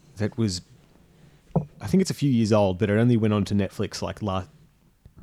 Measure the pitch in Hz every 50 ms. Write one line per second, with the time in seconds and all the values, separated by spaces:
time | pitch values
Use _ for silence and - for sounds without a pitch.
0 | _ _ - - 147 156 - - 113 104 90 87 - _ - - _ _ _ _
1 | _ _ _ _ - - _ _ _ _ - - - - - - - 104 - 190
2 | 190 - 135 - 143 143 131 113 113 101 110 107 104 95 92 87 110 101 101 107
3 | 117 123 123 113 107 107 104 104 98 - 101 101 98 92 - - 104 87 - -
4 | - 90 90 - 110 104 95 95 92 - - _ - _ _ _ _ _ _ _
5 | _ - _ -